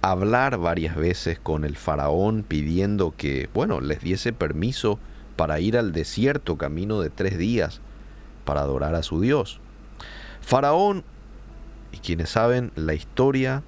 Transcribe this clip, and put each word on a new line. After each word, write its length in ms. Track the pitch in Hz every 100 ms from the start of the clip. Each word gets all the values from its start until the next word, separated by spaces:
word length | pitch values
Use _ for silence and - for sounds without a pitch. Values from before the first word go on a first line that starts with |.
hablar 560 | 95 92 101 120 135 117
varias 380 | 85 85 80 82
veces 440 | 82 90 - 85
con 240 | - 78
el 120 | 76 71
faraón, 680 | - 73 71 78 101 110 104
pidiendo 640 | 76 76 85 101 104 87 -
que, 340 | 73 67 67
bueno, 280 | - 160 76
les 180 | 67 76
diese 340 | 82 95 120
permiso 640 | 113 78 76 104 135 110 101 - - - -
para 240 | 80 78
ir 180 | 92 120
al 140 | 113
desierto, 680 | 80 78 - 123 147 - 78
camino 440 | 76 76 98 107
de 80 | 80
tres 280 | - 95 92
días, 440 | 92 120 80 - - - - - - - -
para 160 | 73
adorar 340 | 71 65 76 82
a 80 |
su 180 | 80 80
Dios. 380 | 107 147 117 - - - - - - - - -
Faraón, 640 | - 123 143 160 202 196 - - - - - - - - -
y 60 | -
quienes 320 | - 82 82
saben 420 | - 117 127 120 -
la 180 | 80
historia 680 | 76 - - 131 135 131 135